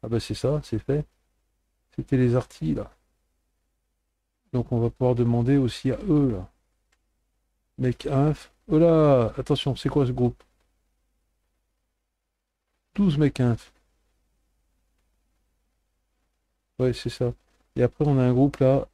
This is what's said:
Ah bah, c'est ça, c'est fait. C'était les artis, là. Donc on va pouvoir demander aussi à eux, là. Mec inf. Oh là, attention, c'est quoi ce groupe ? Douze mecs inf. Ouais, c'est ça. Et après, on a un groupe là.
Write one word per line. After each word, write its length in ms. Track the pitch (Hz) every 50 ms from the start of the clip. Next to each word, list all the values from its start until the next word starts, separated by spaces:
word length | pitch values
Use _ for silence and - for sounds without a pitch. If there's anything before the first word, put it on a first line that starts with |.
| -
Ah 60 | 117
bah, 120 | 117 117
c'est 140 | - - 107
ça, 260 | - - 127 143 151 -
c'est 140 | - - 110
fait. 260 | - - 135 147 151 _ _ _ _ _ _ _ _ _ _ _ _ _ _ _ _ _ _
C'était 200 | - - - -
les 180 | 127 127 123 117
artis, 400 | 127 117 - - - 160 156 151
là. 160 | - 101 - _ _ _ _ _ _ _ _ _ _ _ _ _ _ _ _ _ _ _ _ _ _ _ _ _ _ _ _ _ _ _ _ -
Donc 200 | 127 120 - 127
on 60 | 117
va 100 | 117 117
pouvoir 240 | - _ 131 123 127
demander 440 | 117 123 120 120 120 120 120 139 143
aussi 320 | 131 120 - - - 135
à 80 | 123 - - 208
eux, 240 | 160 151 143 135 113
là. 180 | 92 90 - _ _ _ _ _ _ _ _ _ _ _ _ _ _ _ _ _ _ _ _ _ _ _ _ _ -
Mec 280 | 127 127 120 _ -
inf. 460 | 143 147 135 139 151 151 - - - _ _ _ -
Oh 80 | - 156
là, 540 | 165 170 165 160 156 147 139 127 117 107 - -
attention, 360 | 127 - 147 127 - 143 127
c'est 120 | - - 139
quoi 180 | 135 151 139
ce 60 | 123 127
groupe ? 300 | 123 123 123 123 _ _ _ _ _ _ _ _ _ _ _ _ _ _ _ _ _ _ _ _ _ _ _ _ _ _ _ _ _ _ _ _ _ _ _ _ _ _ _ _ _ _ _ _ _ _ _ _ _ _ _ _
Douze 220 | - 202 190 151
mecs 240 | 139 151 143 - -
inf. 320 | 131 123 117 - - - _ _ _ _ _ _ _ _ _ _ _ _ _ _ _ _ _ _ _ _ _ _ _ _ _ _ _ _ _ _ _ _ _ _ _ _ _ _ _ _ _ _ _ _ _ _ _ _ _ _ _ _ _ _ _ _ _ _ _ _ _ _
Ouais, 140 | 127 127 120
c'est 160 | - - 120
ça. 220 | - - 127 120 117 _ _ _ _ _ _ _ _
Et 60 | - 123
après, 220 | 120 - _ 151
on 120 | 147 143 131
a 40 | 127
un 100 | 123 123
groupe 240 | 123 139 143 139 -
là. 280 | 139 131 135 139 127 -